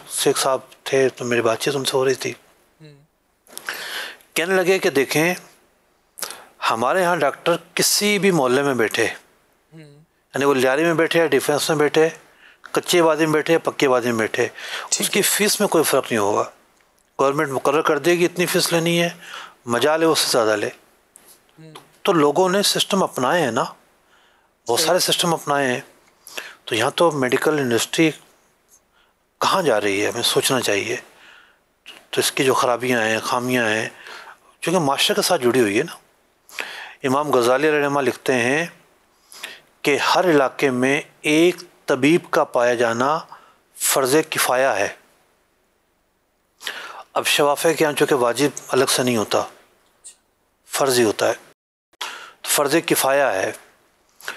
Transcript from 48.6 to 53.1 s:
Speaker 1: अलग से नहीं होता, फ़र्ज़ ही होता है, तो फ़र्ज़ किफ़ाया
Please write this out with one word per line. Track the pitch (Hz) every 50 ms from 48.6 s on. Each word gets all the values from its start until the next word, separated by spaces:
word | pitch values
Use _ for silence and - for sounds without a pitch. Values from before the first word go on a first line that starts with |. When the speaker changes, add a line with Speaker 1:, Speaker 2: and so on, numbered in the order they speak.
| - -
Speaker 1:
अलग | - 127 135 127
से | - - 131
नहीं | 123 123
होता, | 113 101 - - 104 - - - - _ _ _ _ _ _ _ _ - - - _ _ _ _ _ _ _ _ _ _
फ़र्ज़ | - - - 151 135 127 123
ही | 120
होता | 107 98 - 117
है, | 107 117 - - - _ _ _ _ _ _ _ _ _ - - - - - - - - _ -
तो | -
फ़र्ज़ | - - 147 139 139
किफ़ाया | 165 160 - 156 - - 135